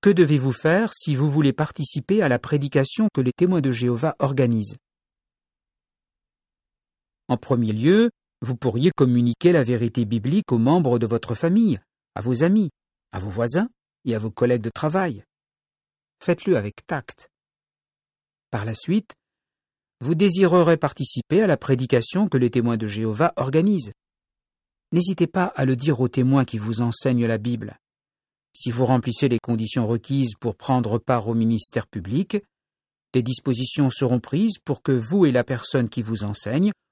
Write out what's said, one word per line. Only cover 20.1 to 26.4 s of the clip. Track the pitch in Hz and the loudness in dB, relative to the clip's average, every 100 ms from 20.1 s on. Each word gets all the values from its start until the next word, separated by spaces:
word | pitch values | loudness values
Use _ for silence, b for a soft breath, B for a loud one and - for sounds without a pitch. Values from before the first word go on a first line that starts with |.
| 160 | 2
désirerez | 202 180 185 180 170 165 | 2 4 4 6 4 2
participer | 147 - 135 - - 165 | 0 -4 -6 -6 0 0
à | 214 | 2
la | 147 | 0
prédication | - 127 127 127 113 185 208 | 0 0 2 0 0 -2 0
que | 135 | 2
les | 123 | 2
témoins | 123 117 113 | 2 0 -2
de | 107 | -4
Jéhovah | 101 110 107 170 - | -4 -4 0 0 0
organisent. | 127 151 190 196 110 - _ _ _ _ _ _ _ _ _ | -2 0 2 0 -4 -14 _ _ _ _ _ _ _ _ _
N'hésitez | 165 180 185 170 | -2 0 -2 -2
pas | - 175 | 0 -4
à | - | -2
le | 135 127 | -2 0
dire | 143 123 | 0 0
aux | 127 | 0
témoins | - 127 135 | 0 2 2